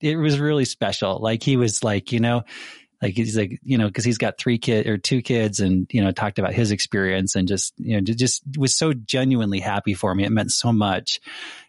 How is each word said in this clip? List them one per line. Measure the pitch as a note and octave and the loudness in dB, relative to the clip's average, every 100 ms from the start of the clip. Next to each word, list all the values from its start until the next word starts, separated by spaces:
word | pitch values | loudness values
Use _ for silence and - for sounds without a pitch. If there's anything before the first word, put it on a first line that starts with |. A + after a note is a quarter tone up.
it | D3+ D#3+ | -2 0
was | D3+ C#3+ | 2 2
really | D3 D3 C3 | 2 2 0
special. | - G#2 - G2 F#2+ | 0 -2 0 -2 0
Like, | A2 A2 | -2 0
he | - B2+ | 2 2
was | A#2 - | 2 0
like, | A2+ G2+ - | 0 0 0
you | A#2+ | 0
know, | A#2+ A#2+ - - - - _ _ | 2 0 -2 -14 -18 -20 _ _
like, | G2+ | -4
he's | G2 G#2+ A2 | -2 0 0
like, | G2 - | -2 -6
you | - B2 | 0 0
know, | G#2 | 2
'cause | G#2 | 0
he's | A2+ A2 | 0 0
got | A2 - | -2 -2
three | B2+ A#2 | 0 0
kid | - A2 A2 | 2 2 2
or | G#2 | -2
two | - C3 | 0 -2
kids | - A#2 G#2+ G2 | 2 0 0 0
and, | F#2+ F#2 F#2 | 2 2 2
you | A#2 | 2
know, | G2 | 2
talked | F2+ G#2+ G2+ | 0 -2 0
about | F#2 | 0
his | F2+ A2 | 2 0
experience | G#2 - G#2 F#2+ F#2+ F#2 | 0 -2 0 2 2 0
and | G2 F#2 | 0 0
just, | G2 - - | 0 -4 -8
you | A#2 G#2 | -2 0
know, | |
ju-, | F#2+ | 0
just | A2+ B2+ - C#3+ C#3+ | 0 0 -2 -6 -2
was | C3+ | 0
so | - D#3+ | 2 0
genuinely | B2+ G#2+ C3 C3 B2 G#2 G2 | -2 -2 0 2 2 2 -2
happy | G#2 G2+ G#2+ | -2 -2 -2
for | F#2 G2+ | -2 0
me. | F#2+ | 0
It | G2+ | 0
meant | A2 G2+ | 0 0
so | - A#2+ | -2 2
much. | A2 G2+ F2+ - - - - - - | 2 2 0 -2 -8 -10 -16 -16 -18